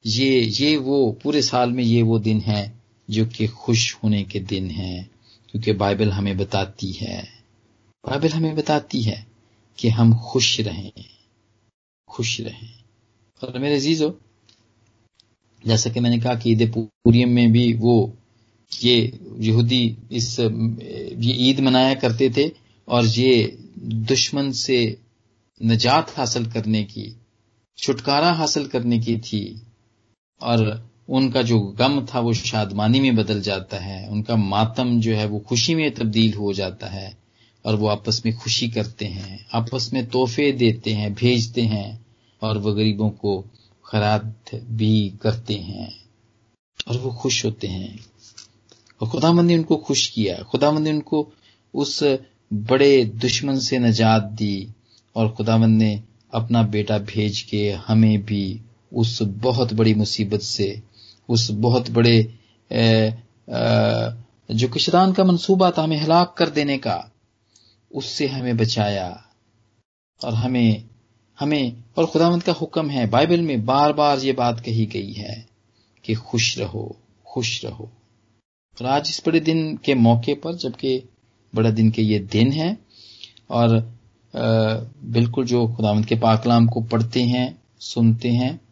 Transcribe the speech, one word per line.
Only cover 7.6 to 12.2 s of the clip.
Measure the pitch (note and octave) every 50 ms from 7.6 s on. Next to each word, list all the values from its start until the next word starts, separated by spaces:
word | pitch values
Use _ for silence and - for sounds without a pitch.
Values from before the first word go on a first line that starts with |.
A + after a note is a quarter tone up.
| _ _ _ _ _ _ _ _ - -
बाइबल | C3 C#3 D#3 D#3+
हमें | D#3 E3 D#3+ D#3 D#3
बताती | D#3 D3 - D3+ D3 D3 - - C3+
है | A2+ G#2+ G2+ - - _ _ _ _ _ _ _ _ _ _
कि | - - A#2
हम | A2+ A2 A#2 A#2 A2+
खुश | A#2 A#2 - - C3 - - - -
रहें, | A2 G2+ E2+ F2+ F#2+ G2 _ - - _ _ _ _ _ _ _ _ _ _ _ _ _ _ _ _ _ _ _ _ _
खुश | - -